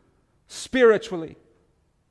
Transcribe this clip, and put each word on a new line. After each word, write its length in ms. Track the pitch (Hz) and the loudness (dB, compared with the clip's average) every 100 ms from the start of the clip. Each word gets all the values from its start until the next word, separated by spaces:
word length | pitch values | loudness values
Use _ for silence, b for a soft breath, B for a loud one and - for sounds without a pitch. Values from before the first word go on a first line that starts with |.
| _ _ _ _ _ | _ _ _ _ _
spiritually. 920 | - - 262 240 208 - 175 160 - _ _ _ _ _ _ _ | -20 -6 2 4 4 -2 -12 -14 -18 _ _ _ _ _ _ _